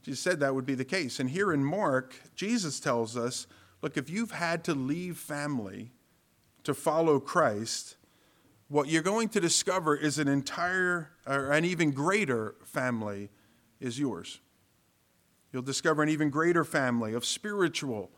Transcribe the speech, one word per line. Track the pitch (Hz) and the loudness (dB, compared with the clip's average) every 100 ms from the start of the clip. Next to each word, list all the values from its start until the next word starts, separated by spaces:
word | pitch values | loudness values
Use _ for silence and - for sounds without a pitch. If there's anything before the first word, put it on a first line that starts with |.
Jesus | - 131 | -8 -4
said | 180 175 | -2 2
that | 139 | 2
would | 135 131 | 0 -2
be | |
the | 131 | -4
case. | 131 190 135 - | -2 -2 -4 -2
And | 127 | -2
here | 165 202 | 0 2
in | 151 | 2
Mark, | 139 185 185 131 131 - - | 2 2 2 2 0 -18 -20
Jesus | - 190 240 170 135 | -8 -2 0 -2 -2
tells | 147 120 113 120 | 0 2 0 -2
us, | 117 127 - - - _ | -4 -4 -12 -20 -20 _
look, | 156 - | -6 -4
if | 131 | -4
you've | 185 233 | -4 -4
had | 147 170 170 | -2 -2 -2
to | 170 | -2
leave | 143 131 165 180 165 | -2 -2 -4 -4 -10
family | - 147 147 135 98 98 113 _ _ _ _ _ _ _ | -8 -6 -2 -2 -4 -10 -14 _ _ _ _ _ _ _
to | - | -4
follow | 139 165 156 165 143 | -2 2 2 4 4
Christ, | 135 175 143 104 113 - - - _ _ _ _ _ _ _ | 4 4 4 2 -4 -6 -8 -18 _ _ _ _ _ _ _
what | 143 143 | 0 2
you're | 160 | 2
going | 165 220 220 | 2 0 0
to | - | 2
discover | 170 - - 185 156 | 2 2 2 2 2
is | 147 151 143 | 2 2 2
an | 143 | 2
entire, | 139 139 - 175 185 180 175 156 _ - | 2 0 -4 -2 2 2 0 -4 _ -4
or | 139 135 | -2 2
an | 147 | 2
even | 175 170 160 | 2 2 2
greater | 135 151 202 175 120 107 - | 2 2 2 2 0 -2 -8
family | - 147 127 117 104 101 101 _ _ _ _ _ | -8 -2 -2 -2 -4 -6 -10 _ _ _ _ _
is | 127 120 | -8 -2
yours. | 139 90 92 - _ _ _ _ _ _ _ _ _ _ _ | -2 -4 -10 -16 _ _ _ _ _ _ _ _ _ _ _
You'll | 131 | -8
discover | 127 131 170 151 | -4 0 2 2
an | 151 | 2
even | 156 151 | 2 2
greater | 139 165 170 | 2 4 4
family | 151 156 131 120 110 | 2 2 2 0 0
of | 117 | -2
spiritual | - - 214 208 170 - 143 110 90 | -2 -4 -4 0 0 0 -4 -6 -8